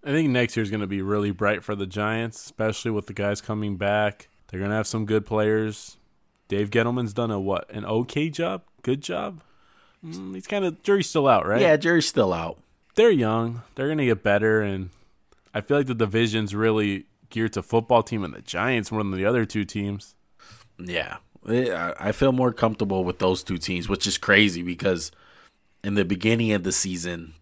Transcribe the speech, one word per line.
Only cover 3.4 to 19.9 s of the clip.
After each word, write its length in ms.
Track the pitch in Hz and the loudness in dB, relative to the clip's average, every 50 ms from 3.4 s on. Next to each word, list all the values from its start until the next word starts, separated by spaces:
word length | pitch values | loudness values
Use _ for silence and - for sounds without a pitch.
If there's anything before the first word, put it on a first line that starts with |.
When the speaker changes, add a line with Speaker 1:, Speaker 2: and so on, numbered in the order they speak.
Speaker 1:
coming 360 | - - 110 107 107 104 101 | -6 -8 -6 -4 -4 -4 -4
back. 520 | 90 101 101 104 107 107 104 101 _ - _ _ _ _ _ | -2 0 0 2 2 2 0 -2 _ -20 _ _ _ _ _
They're 120 | - 92 | -8 -6
gonna 140 | 98 101 104 | -4 -2 -2
have 120 | 110 107 | -2 -2
some 180 | - - 110 110 | -2 -4 -4 -2
good 200 | 104 110 110 101 | 0 0 0 0
players. 680 | - 113 107 107 107 107 107 110 110 104 - - - - _ _ _ _ _ _ _ _ _ _ _ | 0 0 0 2 2 2 2 0 -2 -6 -10 -14 -18 -20 _ _ _ _ _ _ _ _ _ _ _
Dave 220 | 101 101 104 101 | -2 -2 -2 2
Gettleman's 420 | 104 117 117 117 120 123 123 110 101 | 2 2 2 2 0 -2 -4 -4 -4
done 180 | 117 117 113 | -4 -4 -2
a 80 | 107 101 | -2 -4
what? 300 | 95 98 98 87 - _ | -2 -2 -2 -4 -4 _
An 140 | - 107 104 | -12 -10 -6
okay 460 | 95 110 113 123 127 - 147 151 165 | -2 -2 -2 -2 -2 -2 -4 -4 -4
job? 320 | 147 - 170 170 190 185 - _ _ _ _ | -4 -4 -4 -4 -4 -8 -12 _ _ _ _
Good 200 | - 127 143 151 | -2 -2 -2 -4
job? 400 | - 175 180 185 202 190 156 _ _ _ _ _ _ _ _ _ _ _ _ - | -8 -8 -6 -6 -8 -10 -14 _ _ _ _ _ _ _ _ _ _ _ _ -16
Mm, 300 | 160 165 185 190 185 190 | -14 -14 -12 -12 -12 -12
he's 120 | 190 190 | -12 -10
kinda, 260 | - 214 202 196 180 160 - _ | -6 -4 -2 -2 -2 -4 -4 _
jury's 260 | - 202 202 175 - | 2 2 2 2 2
still 200 | - 160 139 139 | 0 4 6 6
out, 180 | 120 101 76 | 6 6 6
right? 140 | 85 104 120 | 2 4 4
Speaker 2:
Yeah, 160 | 202 170 156 | 6 6 6
jury's 300 | 147 135 165 175 170 151 | 4 4 4 4 4 2
still 260 | - - 135 110 95 90 | 2 2 2 2 2 2
out. 260 | 82 82 82 - - _ _ _ _ _ _ _ | -2 -4 -6 -8 -12 _ _ _ _ _ _ _
Speaker 1:
They're 140 | - 220 233 | 4 6 6
young. 520 | 202 147 120 110 110 113 113 113 117 120 - _ _ | 6 4 4 2 2 0 0 -2 -6 -8 -12 _ _
They're 140 | - 135 143 | -6 -4 -2
gonna 160 | 156 156 143 | 0 0 2
get 160 | 123 113 95 _ | 2 2 2 _
better, 380 | 107 101 104 107 110 110 110 107 | 2 4 4 4 4 4 4 2
and 280 | 101 95 95 95 90 - _ _ _ _ _ _ _ _ _ _ _ - | 0 -2 -4 -6 -10 -12 _ _ _ _ _ _ _ _ _ _ _ -8
I 60 | 107 101 | -8 -2
feel 140 | - 143 143 | 0 2 2
like 80 | 143 | 2
the 80 | 131 127 | 0 0
division's 600 | 113 113 104 95 113 117 113 104 113 107 101 101 | 0 0 2 2 2 2 2 2 0 -2 -2 -2
really 520 | 104 110 113 110 107 107 101 98 95 - _ _ _ _ _ | 0 2 2 4 4 2 0 0 -4 -6 _ _ _ _ _
geared 220 | - 113 113 110 - | -4 -2 -2 -2 -2
to 80 | 101 92 | -4 -6
football 400 | - - 117 113 - 127 117 104 | 0 0 0 2 4 4 4 4
team 220 | - 120 107 95 | 2 -4 -6 -6
and 100 | 82 60 | -6 -8
the 80 | 50 - | -12 -14
Giants 480 | - - 85 101 123 131 117 101 - 110 | -10 -4 -2 0 0 0 0 -2 -2 -4
more 100 | 110 104 | -4 -2
than 100 | 101 95 | -2 -2
the 120 | 92 95 | 0 0
other 180 | 104 120 123 113 | 2 2 2 0
two 180 | 104 - 110 101 | 0 -2 -4 -4
teams. 500 | - - 104 101 101 | -4 -4 -4 -4 -4